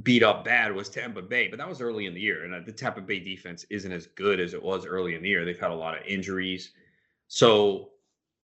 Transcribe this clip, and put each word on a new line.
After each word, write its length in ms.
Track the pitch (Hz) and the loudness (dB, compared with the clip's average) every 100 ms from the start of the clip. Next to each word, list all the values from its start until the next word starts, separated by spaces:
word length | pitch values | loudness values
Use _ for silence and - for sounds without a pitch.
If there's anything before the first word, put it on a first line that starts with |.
beat 200 | 131 120 | 4 6
up 220 | 110 92 | 6 4
bad 300 | 110 120 107 | 4 2 2
was 140 | 98 104 | -2 -6
Tampa 320 | 123 120 98 | -8 -10 -10
Bay, 260 | 90 123 95 | -4 0 0
but 100 | 113 | -4
that 100 | 165 | -10
was 140 | 143 | -6
early 240 | 120 107 95 | -6 -4 -6
in 80 | |
the 60 | 87 | -4
year. 240 | 104 80 | -2 -4
And, 100 | 85 | -6
uh, 60 | 90 | -10
the 80 | 90 | -12
Tampa 300 | 107 123 104 | -8 -6 -6
Bay 180 | 95 95 | -6 -6
defense 460 | 92 92 90 85 - | -8 -12 -14 -16 -10
isn't 240 | 104 95 | -8 -6
as 140 | 87 - | -8 -10
good 340 | - 101 92 | -2 2 2
as 140 | 85 | 0
it 80 | 87 | -4
was 240 | 90 95 87 | -4 -4 -2
early 280 | 92 90 | -4 -2
in 80 | 82 | -2
the 60 | 95 | -2
year. 160 | 92 | 0
They've 160 | 85 87 | -2 -2
had 100 | 92 | -4
a 40 | |
lot 220 | 82 80 80 | -4 -6 -8
of 80 | - | -6
injuries. 640 | 98 95 95 92 92 - _ _ _ _ _ _ | -6 -4 -4 -4 -6 -10 _ _ _ _ _ _
So, 640 | - 120 107 104 95 - _ _ _ _ _ | 6 8 8 6 2 -4 _ _ _ _ _